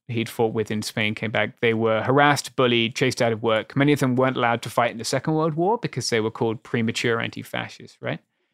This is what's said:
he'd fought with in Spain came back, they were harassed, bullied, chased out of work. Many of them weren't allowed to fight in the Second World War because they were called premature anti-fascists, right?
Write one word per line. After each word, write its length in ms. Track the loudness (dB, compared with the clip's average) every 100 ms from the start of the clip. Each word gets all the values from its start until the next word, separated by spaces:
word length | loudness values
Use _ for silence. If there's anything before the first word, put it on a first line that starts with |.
| -8
he'd 220 | -6 -4
fought 240 | -2 -2
with 160 | 0 -4
in 140 | -4
Spain 320 | -6 -2 -2 -2
came 160 | -4
back, 280 | -2 -2 0
they 120 | 0
were 280 | 2 2 0
harassed, 520 | 2 4 6 4 -2 0
bullied, 400 | 2 4 0 0
chased 280 | 0 2
out 80 | 0
of 80 | 0
work. 340 | 0 0 0 0
Many 160 | 2
of 80 | 4
them 140 | 2 2
weren't 220 | 2 2
allowed 240 | 0 0
to 60 | -2
fight 220 | 0 0
in 60 | -2
the 60 |
Second 300 | -4 -4 -2
World 220 | -2 0 -2
War 240 | -2 -2
because 320 | -4 -6 -2
they 80 | 0
were 120 | 0
called 300 | -2 -2 -4
premature 580 | -4 -2 -2 0 -2 -2
anti-fascists, 800 | -4 -8 -8 -8 -8 -12 -20 -12
right? 180 | -8 -8 _ _ _